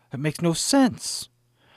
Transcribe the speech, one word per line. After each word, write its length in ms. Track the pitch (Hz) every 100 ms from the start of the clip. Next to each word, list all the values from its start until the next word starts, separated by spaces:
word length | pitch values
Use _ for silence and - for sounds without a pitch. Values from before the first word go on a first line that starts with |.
| _
That 60 | 143
makes 240 | 151 -
no 100 | 170
sense, 800 | 160 - 277 254 117 - - - _ _ _ _